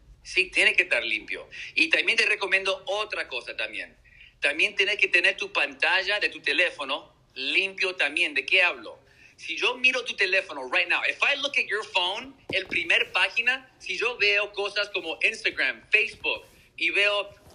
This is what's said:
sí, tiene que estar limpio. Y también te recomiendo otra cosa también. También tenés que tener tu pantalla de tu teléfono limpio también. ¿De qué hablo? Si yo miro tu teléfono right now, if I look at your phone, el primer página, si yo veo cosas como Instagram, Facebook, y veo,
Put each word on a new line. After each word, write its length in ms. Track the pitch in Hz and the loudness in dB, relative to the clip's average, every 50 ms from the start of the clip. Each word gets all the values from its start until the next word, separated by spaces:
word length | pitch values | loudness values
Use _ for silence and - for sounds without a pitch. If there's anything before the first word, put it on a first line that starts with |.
| _ - - - | _ -20 -20 -20
sí, 300 | - - - - 185 185 | -18 -4 0 0 0 0
tiene 240 | - 165 190 208 214 | 2 4 4 4 6
que 80 | - 180 | 4 2
estar 200 | - 139 120 113 | 2 2 0 0
limpio. 440 | 113 113 107 98 - - - - - - - - - - | -2 -4 -4 -6 -8 -10 -10 -10 -14 -14 -14 -14 -6 0
Y 160 | - - - | 2 2 4
también 280 | - 156 170 214 226 233 | 4 2 2 2 2 2
te 80 | 226 | 2
recomiendo 580 | 202 214 202 202 185 185 190 190 196 190 190 - | 2 0 -2 0 0 0 2 2 0 -2 -4 -4
otra 420 | - 190 208 214 208 190 170 156 - | -4 -4 -4 -4 -4 -6 -8 -8 -6
cosa 280 | - - - 127 113 | -8 -8 -8 -8 -8
también. 400 | - 110 107 110 98 90 - - - _ - - - - - _ _ | -8 -8 -8 -6 -10 -12 -12 -14 -20 _ -20 -20 -20 -20 -20 _ _
También 340 | - 143 147 160 185 202 - | -2 0 2 2 0 0 2
tenés 220 | - 190 190 208 - | 0 2 2 4 2
que 100 | 190 185 | 2 4
tener 300 | - 175 175 190 190 - | 4 4 4 4 2 2
tu 160 | 208 190 - | -4 -4 -2
pantalla 680 | 170 151 139 139 131 156 160 175 185 190 185 202 208 | -2 -2 -2 -2 -2 0 2 2 2 2 0 0 0
de 100 | 165 160 | 0 -2
tu 120 | 165 160 | -4 -2
teléfono 760 | - 147 143 156 180 165 - - 143 131 139 165 - - _ _ _ _ _ | -2 0 4 4 4 2 2 -4 -6 -6 -6 -6 -6 -12 _ _ _ _ _
limpio 600 | 127 131 143 156 175 190 190 190 190 180 185 180 | -6 -6 0 2 2 0 0 -2 -2 -2 -2 0
también. 380 | - 160 139 147 165 175 160 147 | 0 -2 0 2 0 0 0 0
¿De 120 | 139 139 | -2 0
qué 160 | - - 185 | 2 4 4
hablo? 380 | 185 175 151 123 110 98 - - _ _ - - - - - - | 4 4 2 -2 -8 -14 -16 -16 _ _ -20 -20 -20 -20 -20 -18
Si 200 | - - 165 - | -10 -8 -6 -2
yo 180 | 180 220 254 | -2 -2 -2
miro 280 | 254 247 247 269 262 - | 2 2 2 2 2 -2
tu 100 | - - | -4 -2
teléfono 540 | - 202 185 185 190 190 - 151 - - 190 | 0 0 2 2 0 0 -2 -8 -10 -6 -2
right 160 | 185 185 175 170 | 0 0 2 2
now, 140 | 170 151 - | 0 0 0
if 180 | 131 139 - | -2 0 0
I 140 | 226 247 285 277 | 2 0 2 0
look 200 | 277 277 - 269 | -2 -2 -2 -2
at 80 | - - | -2 0
your 160 | 196 214 208 | -2 -2 -2
phone, 500 | - - 190 175 175 196 220 247 269 - - - - - | -2 -2 0 0 0 -4 -6 -8 -12 -16 -20 -14 -4 -4
el 120 | 190 190 - | -4 -4 -2
primer 440 | - 180 170 170 190 226 240 - | -2 -4 0 2 2 2 2 0
página, 580 | - 190 185 196 - - 233 240 262 269 262 - _ _ | 0 0 0 0 0 0 0 0 0 0 -4 -12 _ _
si 180 | - - 185 175 | -10 -8 -4 -2
yo 200 | 208 240 247 208 | -2 -2 0 2
veo 340 | 196 208 202 208 208 - - | 2 4 4 2 0 -2 -4
cosas 360 | 190 202 202 - 208 202 202 | -6 -6 -4 -2 -2 -4 -2
como 300 | - 190 165 160 147 - | -4 -6 -6 -6 -6 -2
Instagram, 680 | - 208 220 - - - - 151 151 131 120 113 - - | -2 -2 -2 0 -4 -4 -2 0 -2 -2 -2 -4 -4 0
Facebook, 540 | - 208 226 - - - - 139 117 107 - - - - - - _ - | 2 2 2 0 -4 -8 -6 -6 -6 -6 -8 -16 -20 -20 -20 -20 _ -4
y 120 | 160 170 | -2 0
veo, 400 | 160 190 202 208 208 202 196 - - - - - - | 2 2 2 2 2 0 -2 -4 -10 -18 -20 -20 -14